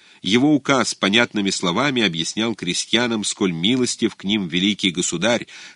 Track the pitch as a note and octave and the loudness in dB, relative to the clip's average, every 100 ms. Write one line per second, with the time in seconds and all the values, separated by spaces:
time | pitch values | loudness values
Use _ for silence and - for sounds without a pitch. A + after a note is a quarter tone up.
0 | - - F2+ A#2 C#3+ D3+ - C3+ G#2+ - | -20 -10 0 4 4 4 2 0 0 0
1 | F#2+ A2 A#2 G#2+ G2 - F#2 F2+ C#3+ B2+ | 2 2 2 0 -2 -2 -2 0 0 0
2 | G#2+ E2 E2 - A2+ G#2 - - - A2 | 0 -2 -6 -2 -4 -4 -4 -4 0 0
3 | A#2+ A2+ G2 - G2 E2 F2+ B2+ B2 - | 0 -2 -4 -2 -2 0 0 0 0 -2
4 | A2 - F#2+ G#2+ F2+ F2 G2 G2 G2+ E2 | -4 -4 -2 -2 0 0 0 0 -2 -2
5 | F2 F2 G#2 A#2 - - - | -4 -2 0 -2 -4 -16 -20